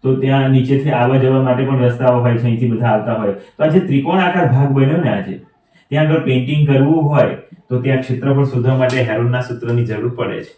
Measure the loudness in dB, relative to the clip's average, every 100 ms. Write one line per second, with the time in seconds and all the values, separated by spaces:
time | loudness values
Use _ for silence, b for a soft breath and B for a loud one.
0 | -2 -2 0 0 2 2 2 0 0 0
1 | 2 2 2 2 2 0 0 2 0 0
2 | 0 2 2 0 0 0 0 0 0 0
3 | -2 -4 -4 -6 -10 _ 2 2 2 -2
4 | 0 0 0 0 2 2 2 2 2 0
5 | -2 -4 -6 -12 -14 _ _ b b -2
6 | 2 0 0 -2 0 0 2 2 2 2
7 | 2 2 0 -2 -14 -20 _ -4 -2 -2
8 | -2 -4 0 0 0 0 0 2 0 0
9 | -2 0 -2 -2 -4 -8 -4 -2 -2 -4
10 | -6 -4 -6 -6 -12